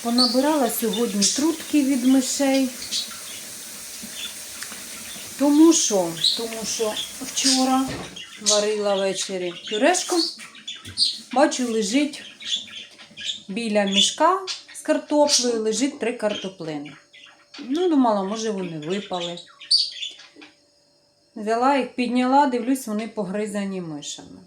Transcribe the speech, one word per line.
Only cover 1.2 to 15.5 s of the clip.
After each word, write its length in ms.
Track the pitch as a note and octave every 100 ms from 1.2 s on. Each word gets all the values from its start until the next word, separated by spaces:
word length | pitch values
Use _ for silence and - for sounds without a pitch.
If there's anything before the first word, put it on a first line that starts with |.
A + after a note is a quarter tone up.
трутки 600 | G3+ - D4+ D#4+ - D4
від 220 | C4 C#4 B3
мишей. 640 | C4 B3+ - C#4 C4+ C4 - - - - - - - - - - - - - - - - - - - - - - - - - - -
Тому 340 | C#4 D4 D#4+
що, 340 | D#4 - G3+ E3+ E3 - -
тому 260 | A3+ A3+ G3+
що 280 | - G#3+ G#3+ - -
вчора 640 | C4+ - C4+ C4 C4 C4 C4+ - F3+ - - -
варила 540 | G#3 G#3 G#3 G#3+ G3+ G3
ввечері 580 | G3 F#3 - F#3+ F3+ F3 -
пюрешку, 460 | G#3+ C#4 F4+ - F4 - - - - - - - - - - -
бачу, 380 | B3 D4 - B3
лежить 520 | A3+ G3 B3+ D4 - - - - - - - - - - - - - -
біля 360 | G3 A#3 G#3
мішка 560 | G3 G3 - - D#4 F#4+ F#4+ - - -
з 60 |
картоплею, 800 | - D4+ - D4+ D4 C4+ B3